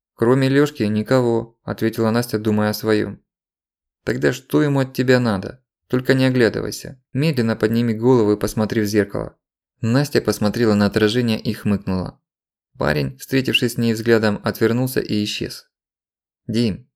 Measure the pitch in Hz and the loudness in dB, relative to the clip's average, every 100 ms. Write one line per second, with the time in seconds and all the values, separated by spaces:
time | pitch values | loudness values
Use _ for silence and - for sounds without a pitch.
0 | _ - 113 135 135 139 147 - 104 107 | _ 0 2 4 4 2 2 0 -2 -2
1 | 107 131 120 113 120 _ - 104 113 110 | 0 2 2 0 -4 _ -12 -4 -2 0
2 | 113 117 117 107 110 104 107 104 110 107 | 0 0 -2 -2 0 0 0 -2 0 0
3 | 101 - _ _ _ _ _ _ _ _ | -2 -8 _ _ _ _ _ _ _ _
4 | - 123 143 127 - 151 147 139 131 - | -6 -2 -2 -2 -2 0 2 0 -2 -2
5 | 127 127 120 95 - - _ _ _ 127 | 2 2 2 -2 -6 -14 _ _ _ -2
6 | 131 131 131 127 110 - - - - - | 2 2 2 4 2 0 -6 -10 -14 -18
7 | _ 127 160 127 113 110 113 113 120 110 | _ -2 0 0 0 0 0 2 0 2
8 | 120 127 104 104 107 113 104 117 104 107 | 4 4 4 2 -2 -2 -2 -2 0 0
9 | 101 107 107 - _ _ _ _ 113 131 | 0 -4 -10 -14 _ _ _ _ 0 0
10 | 147 120 - 101 104 113 113 104 101 107 | 0 0 0 0 -2 2 2 4 2 2
11 | 107 120 120 107 123 107 107 98 - 92 | 2 2 0 -2 -4 -4 -2 -2 -2 -6
12 | - - _ _ _ _ _ - 139 151 | -6 -12 _ _ _ _ _ -4 -2 -2
13 | 135 131 - 135 131 - 120 - 117 113 | -4 -8 -4 -2 0 0 -2 0 -2 0
14 | 117 113 107 101 110 - 110 120 131 - | 2 4 2 0 -4 0 0 0 -2 -4
15 | - 107 107 - 101 - - _ _ _ | -2 -2 -4 -6 -8 -10 -20 _ _ _
16 | _ _ _ _ - 110 117 90 - | _ _ _ _ -6 -2 -2 -4 -12